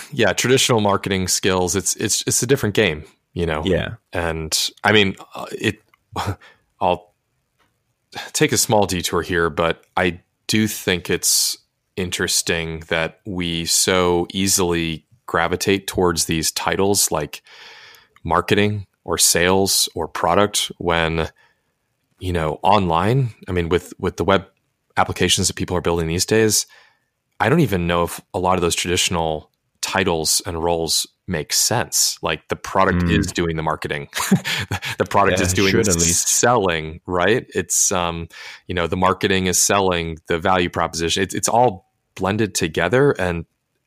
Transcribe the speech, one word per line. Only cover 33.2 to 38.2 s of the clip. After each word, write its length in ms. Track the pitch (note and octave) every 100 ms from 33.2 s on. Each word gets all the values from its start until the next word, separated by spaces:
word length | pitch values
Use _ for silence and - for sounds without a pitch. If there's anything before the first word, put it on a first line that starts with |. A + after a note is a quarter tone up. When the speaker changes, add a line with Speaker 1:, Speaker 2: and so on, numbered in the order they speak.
| D2
Speaker 1:
doing 280 | - E2+ D#2+
the 60 |
marketing. 440 | D#2 D#2 D#2 D2+ C#2+
<laughs> 40 | - - G3+ - - G2 G2 - -
The 80 | G2+
product 320 | G#2 G2 F#2
Speaker 2:
Yeah, 80 | F2+
Speaker 1:
is 80 |
doing 180 | F#2 F#2+
Speaker 2:
should 140 | A2+ G#2
Speaker 1:
the 60 |
Speaker 2:
at 60 | E2+
least. 300 | E2+ F2 -
Speaker 1:
selling, 760 | - A#2+ A#2+ F#2+ D#2+ D#2 E2+ -
right? 400 | F2+ F2+ B2 -
It's, 380 | G2 F2+ - -
um, 360 | F#2 E2+ E2+